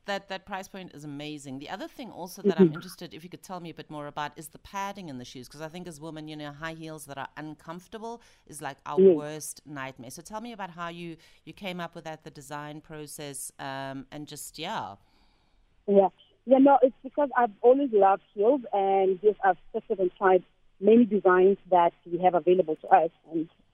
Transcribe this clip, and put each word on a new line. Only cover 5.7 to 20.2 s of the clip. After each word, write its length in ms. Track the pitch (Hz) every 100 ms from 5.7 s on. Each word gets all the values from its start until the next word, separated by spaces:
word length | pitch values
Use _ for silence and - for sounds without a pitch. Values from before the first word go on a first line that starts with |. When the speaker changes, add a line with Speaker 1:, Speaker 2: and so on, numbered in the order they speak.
| 180 180
Speaker 1:
as 120 | 143
women, 280 | 160 156 156
you 80 | 151
know, 160 | 147
high 220 | 143 160
heels 320 | 165 156 156 139
that 120 | 139
are 100 | - -
uncomfortable 840 | 156 151 - 175 180 220 226 233 _ _ _
is, 160 | 151
like, 160 | 135 139 -
our 140 | 147
Speaker 2:
Yes. 160 | 190 156
Speaker 1:
worst 500 | 147 156 - - 139
nightmare. 440 | 147 135 135 123
So 120 | 175
tell 180 | 160 220
me 120 | 240
about 180 | 214 185
how 180 | 170 170
you, 280 | 170 170 160 _ _
you 80 | -
came 280 | - 196 180
up 140 | 170 170
with 80 |
that, 180 | 160 156
the 60 | 156
design 500 | 147 139 147 147 151
process, 680 | - 156 147 - 147 135 - -
um, 480 | 143 135 135 135 -
and 140 | 147 147
just, 300 | 147 - -
yeah. 380 | 165 214 101 101 _ _ _ _ _ _ _ _ -
Speaker 2:
Yeah. 200 | 202 190 - _ _ 233
Yeah, 100 | 262
no, 200 | 277 277
it's 120 | 262 -
because 260 | 262 - 285 247
I've 140 | 240 196
always 280 | 240 269 285
loved 300 | 214 196 196 _
heels, 280 | 214 214 285 226
and 460 | 202 196 196 190 185
yes, 120 | 208 196
I've 160 | 196 175 -
tested 260 | 226 - 196
and 160 | 185
tried 280 | -